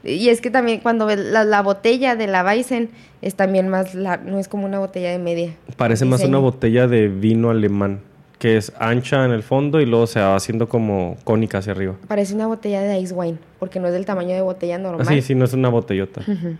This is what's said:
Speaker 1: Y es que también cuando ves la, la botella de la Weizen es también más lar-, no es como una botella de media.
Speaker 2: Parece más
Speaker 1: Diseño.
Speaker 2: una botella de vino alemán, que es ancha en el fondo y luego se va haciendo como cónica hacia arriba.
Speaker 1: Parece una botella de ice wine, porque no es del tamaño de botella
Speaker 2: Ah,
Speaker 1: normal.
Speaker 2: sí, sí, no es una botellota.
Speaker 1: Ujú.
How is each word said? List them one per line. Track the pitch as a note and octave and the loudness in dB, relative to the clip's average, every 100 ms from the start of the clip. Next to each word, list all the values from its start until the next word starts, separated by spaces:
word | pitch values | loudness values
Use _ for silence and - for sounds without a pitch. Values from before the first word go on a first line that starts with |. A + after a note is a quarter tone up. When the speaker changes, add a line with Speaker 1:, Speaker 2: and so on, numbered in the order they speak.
Speaker 1:
Y | - D#3 A#3 | -4 0 2
es | A#3 | 2
que | B3 | 2
también | B3+ A#3+ A3 | 0 0 0
cuando | A#3 A3+ G#3+ | 0 0 0
ves | G#3 | 0
la, | D3+ A3 | 0 2
la | G#3+ G#3 | 2 2
botella | G3 G3 A3+ B3+ C4 A#3 | 2 0 2 2 0 0
de | G#3 | 0
la | F#3+ | 0
Weizen | F3+ G#3+ B3+ A#3+ A3+ - - - | 2 0 0 -4 -4 -8 -20 -10
es | G3 F#3+ | -10 -2
también | F#3+ F#3+ F#3 | 2 2 2
más | F#3+ F#3 F#3 | 0 -2 -4
lar-, | F#3+ F3 | -4 -4
no | F#3 G3 | -4 -6
es | F#3+ | -4
como | G3+ G3 | -6 -4
una | G3 | -4
botella | F#3+ F#3 F3 | -6 -6 -6
de | F3+ | -4
media. | E3+ E3+ E3+ D#3+ - - | -4 -4 -4 -8 -18 -2
Speaker 2:
Parece | A#2+ A2+ C3 | 0 2 2
más | B2+ | 2
Speaker 1:
Diseño. | C3 C3+ | 4 4
Speaker 2:
una | C3 | 2
botella | B2+ A#2 A#2+ B2+ | 2 2 4 4
de | A#2+ G#2+ | 4 2
vino | F#2+ G#2+ A2+ A#2 | 2 2 2 2
alemán, | A2+ G#2 G2+ G2+ G2 - - _ _ | 2 2 2 -2 -4 -12 -20 _ _
que | A#2 A2 | 2 2
es | G#2 - | 0 -4
ancha | A2+ B2 B2+ C#3 B2+ | 0 0 0 0 2
en | |
el | A2+ | 0
fondo | G#2 C3+ D3 D#3 | 0 0 2 2
y | B2+ | 4
luego | A#2 A#2 | 4 2
se | A2+ | 2
va | G2 G2 | 2 2
haciendo | - A2+ A2+ | 0 -4 0
como | A#2 A2 G2 F2 F2+ | 0 0 -2 -2 -6
cónica | - A2+ A2 G2 | -2 0 0 -4
hacia | G2 | -4
arriba. | F#2+ F#2+ F#2 - | -4 -6 -6 -6
Speaker 1:
Parece | G#3 G3 G#3 | -4 -2 -4
una | A3 | -4
botella | A3+ G#3+ G3 | -6 -4 -4
de | G3+ G3 | -2 -4
ice | F#3 | -4
wine, | F3+ E3+ E3 - _ | -4 -6 -6 -14 _
porque | F#3 F#3 | -8 -4
no | F3+ | -4
es | |
del | F3+ G3 | -4 -4
tamaño | F#3+ F3 F#3 | -4 -4 -2
de | |
botella | F#3+ F#3 F3 F3 | -4 -4 -6 -4
Speaker 2:
Ah, | |
Speaker 1:
normal. | F#3+ E3+ B2 | -6 -4 2
Speaker 2:
sí, | D3 | 0
sí, | C3 C3 | 2 0
no | B2+ | 0
es | |
una | C3 B2+ | 2 0
botellota. | A#2 - G2 F#2+ - | 0 0 -4 -4 -8
Speaker 1:
Ujú. | G#2 G3 E3+ E3 | -6 -6 -6 -10